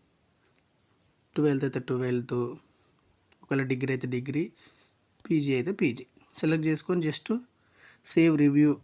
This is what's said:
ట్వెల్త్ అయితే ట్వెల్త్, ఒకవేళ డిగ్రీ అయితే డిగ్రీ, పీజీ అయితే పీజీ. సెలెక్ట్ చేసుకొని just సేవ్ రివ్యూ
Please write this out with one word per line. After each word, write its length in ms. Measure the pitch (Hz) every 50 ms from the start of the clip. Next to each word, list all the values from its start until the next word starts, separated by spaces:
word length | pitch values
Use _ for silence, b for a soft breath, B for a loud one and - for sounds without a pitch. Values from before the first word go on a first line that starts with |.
| _ _ _ _ _ _ _ _ _ _ _ _ _ _ _ _ _ _ _ _ _ _ _ _ _ _ _
ట్వెల్త్ 280 | - 147 151 143 135 143
అయితే 140 | 135 120 135 123 -
ట్వెల్త్, 440 | 127 123 127 127 123 123 120 - 143 123 120 120 139 165 - _ _ _ _ _ _ _ _ _ _ _ _ _ - _ -
ఒకవేళ 200 | _ 147 135 135 131 131
డిగ్రీ 180 | 127 131 131 131
అయితే 120 | 127 - 131 123
డిగ్రీ, 260 | 123 123 139 143 147 175 220 b b b b b b b b b b _ _ _ _ -
పీజీ 260 | - 170 156 143 143 135 127
అయితే 140 | 123 165 202 -
పీజీ. 240 | 208 143 113 - - - _ _ _ _ - -
సెలెక్ట్ 260 | - 156 160 160 156 156
చేసుకొని 300 | 156 151 - - 180 180 165 156
just 220 | 151 - - - 220 240 247 - _ b b b b b b b b b b - -
సేవ్ 200 | 165 165 165 156 147 147
రివ్యూ 260 | 147 139 147 147 151 143 -